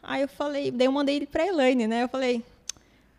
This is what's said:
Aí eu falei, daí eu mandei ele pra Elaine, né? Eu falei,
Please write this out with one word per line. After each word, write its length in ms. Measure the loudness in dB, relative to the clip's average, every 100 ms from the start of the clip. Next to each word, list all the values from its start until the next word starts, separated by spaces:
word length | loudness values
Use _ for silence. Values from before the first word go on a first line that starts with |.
Aí 200 | -8 -4
eu 60 | -4
falei, 440 | -4 -6 -4 -2
daí 140 | 2 2
eu 60 |
mandei 220 | 2 0 0
ele 100 | -2
pra 200 | -2 0
Elaine, 400 | 2 4 4 2
né? 160 | 0
Eu 60 | -2
falei, 340 | -2 -2 -2 -4 -14 -18 -18 _ _ _